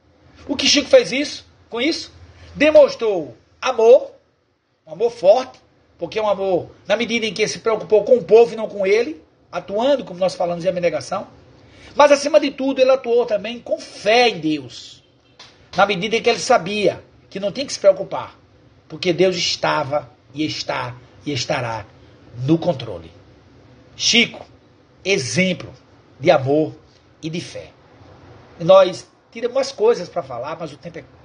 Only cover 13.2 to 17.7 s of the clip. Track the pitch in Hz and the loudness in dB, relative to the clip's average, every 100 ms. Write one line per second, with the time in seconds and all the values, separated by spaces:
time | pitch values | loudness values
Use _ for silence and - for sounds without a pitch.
13.2 | 233 208 208 240 - 311 - - 196 240 | 0 -4 -6 -12 -8 -8 -8 -6 2 4
14.2 | 240 185 156 147 123 - - - _ _ | 2 0 -4 -6 -8 -18 -20 -20 _ _
15.2 | _ - - _ _ - 202 190 214 220 | _ -20 -20 _ _ 0 2 0 -2 0
16.2 | 240 220 - 233 175 208 190 - - _ | 0 0 2 0 0 -2 -2 -2 -10 _
17.2 | _ 190 202 185 277 | _ -8 -6 -6 -8